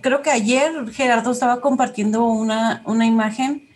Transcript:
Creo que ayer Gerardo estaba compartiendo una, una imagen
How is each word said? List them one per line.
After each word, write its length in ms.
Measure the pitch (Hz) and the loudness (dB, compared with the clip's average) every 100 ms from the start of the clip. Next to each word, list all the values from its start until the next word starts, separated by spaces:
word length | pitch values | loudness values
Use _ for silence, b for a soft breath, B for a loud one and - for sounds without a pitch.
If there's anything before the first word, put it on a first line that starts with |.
Creo 200 | 262 277 | -2 0
que 80 | 302 | 0
ayer 600 | 240 208 254 302 320 220 | 0 2 2 0 -2 -8
Gerardo 400 | - 254 233 233 | -2 0 2 0
estaba 300 | 247 247 247 | 0 0 0
compartiendo 640 | 277 262 247 233 214 226 233 | 0 0 0 -2 0 2 2
una, 580 | 220 220 220 226 - - | 0 0 0 0 -2 -2
una 200 | 226 226 | 0 2
imagen 640 | 226 214 220 269 294 - | 2 0 -2 -4 -4 -10